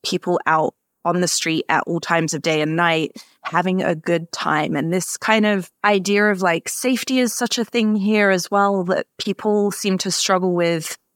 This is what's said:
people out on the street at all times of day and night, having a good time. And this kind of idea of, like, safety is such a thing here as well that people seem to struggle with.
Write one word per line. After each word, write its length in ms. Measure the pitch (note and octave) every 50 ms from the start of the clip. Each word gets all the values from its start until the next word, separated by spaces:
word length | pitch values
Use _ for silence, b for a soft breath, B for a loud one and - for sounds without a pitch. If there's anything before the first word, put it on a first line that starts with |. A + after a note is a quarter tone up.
| -
people 360 | - - F3+ - F3 F3+ - -
out 280 | - D#3+ D#3+ D3+ - _ _ _ _ _ _ _
on 160 | E3+ F3 F3+
the 80 | F3+ E3
street 360 | - - - E3 D#3+ D#3+ - -
at 160 | D#3+ D3+ -
all 140 | - E3+ E3
times 340 | - - E3+ E3 E3 D#3 E3+
of 80 | D3+
day 180 | - E3+ D#3 D#3
and 140 | D3+ D#3 D#3+
night, 380 | E3+ F3 E3+ E3 D#3+ D#3 - - B B B B B _
having 380 | - - E3+ F3 F#3 F#3 F#3+
a 120 | - - F3
good 360 | D#3 - - E3+ E3 E3 -
time. 420 | - - - D#3 D#3 D3+ D3+ - D3+
And 180 | C#3+ C#3+ E3
this 240 | F3 F#3 E3+ - -
kind 300 | - - - A3 A3 G#3+
of 240 | G#3+ G#3 G3 E3+ - _ _ -
idea 460 | G#3 G#3 G3 F3+ G3 G3+ G3+ G#3 G#3+
of, 100 | G3+ F3+
like, 260 | F#3+ F3 E3 E3 - -
safety 520 | - - - B3 C4+ A3 - - C4 B3+
is 120 | B3 A#3
such 260 | - - B3 A3+ - B3
a 60 | A3+
thing 300 | - - A#3+ A3 G#3+ G#3+
here 360 | G#3+ F#3+ G#3 G#3+ G#3+ G#3 G3
as 200 | F#3+ F3+ E3+ -
well 320 | G3+ G3+ G3+ G3+ G3+ G3 F3+
that 220 | F3 F#3 - - _ _ -
people 520 | - G#3+ F#3+ - - G#3+ G#3 G#3 G3+ G3+
seem 280 | F#3 - - G3+ F#3+ F3+
to 120 | - G3
struggle 420 | F3 - - - G3 F#3 F#3 F#3
with. 460 | F3 F3 F3 E3+ E3+ E3 D#3 - - _ _ _ _